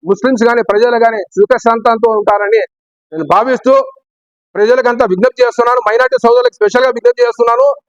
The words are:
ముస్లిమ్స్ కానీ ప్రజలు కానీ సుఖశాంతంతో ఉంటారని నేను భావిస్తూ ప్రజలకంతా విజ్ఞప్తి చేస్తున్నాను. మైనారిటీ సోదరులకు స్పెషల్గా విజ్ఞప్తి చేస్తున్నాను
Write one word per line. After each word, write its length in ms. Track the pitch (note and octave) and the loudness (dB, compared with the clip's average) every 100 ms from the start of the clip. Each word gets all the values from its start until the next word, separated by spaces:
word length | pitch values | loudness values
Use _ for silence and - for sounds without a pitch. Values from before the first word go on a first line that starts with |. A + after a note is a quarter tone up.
| D#3+ | -4
ముస్లిమ్స్ 340 | G3 B3+ B3+ A#3 | -2 0 0 0
కానీ 120 | A#3+ A3 | 0 0
ప్రజలు 260 | G3+ A#3+ A#3+ | 2 2 2
కానీ 160 | A3+ A3+ F3+ - | 0 -2 -8 -2
సుఖశాంతంతో 720 | G3+ B3 A#3 A#3 A3+ A3+ A3+ G#3+ | 0 0 0 0 0 0 0 0
ఉంటారని 420 | G#3 G#3 G3+ A3 F#3+ _ _ _ _ | 0 -2 0 -2 -2 _ _ _ _
నేను 140 | D#3+ D#3 | -12 -2
భావిస్తూ 400 | F3+ A#3+ B3+ B3+ C4+ C4+ - _ _ _ _ _ - | 0 0 -2 0 0 0 -10 _ _ _ _ _ -2
ప్రజలకంతా 500 | G#3+ B3+ A#3+ A#3+ B3 | 0 2 0 -2 -2
విజ్ఞప్తి 320 | F#3 B3 - | 0 -2 0
చేస్తున్నాను. 380 | B3 - A#3+ B3+ A#3 | -2 0 0 0 0
మైనారిటీ 300 | A3+ B3+ B3 | 0 0 0
సోదరులకు 340 | A#3 A#3+ B3 _ | 2 2 0 _
స్పెషల్గా 320 | G#3 A#3 C4 A#3+ | -2 0 -2 0
విజ్ఞప్తి 260 | A#3 A#3+ A#3+ | -2 0 -2
చేస్తున్నాను 400 | A#3 A#3+ A#3 C#4+ C#4 | 0 -2 0 0 -2